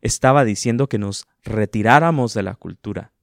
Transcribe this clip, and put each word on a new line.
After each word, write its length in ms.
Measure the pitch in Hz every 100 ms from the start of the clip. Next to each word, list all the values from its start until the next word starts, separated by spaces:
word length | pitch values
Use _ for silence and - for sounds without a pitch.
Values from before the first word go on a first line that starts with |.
estaba 420 | 117 - 131 139
diciendo 440 | 123 101 123 120 135
que 100 | 107
nos 260 | 101 101 - _
retiráramos 920 | - 107 104 107 107 135 165 156 120
de 100 | 110
la 120 | 95 -
cultura. 580 | - 95 107 92 - _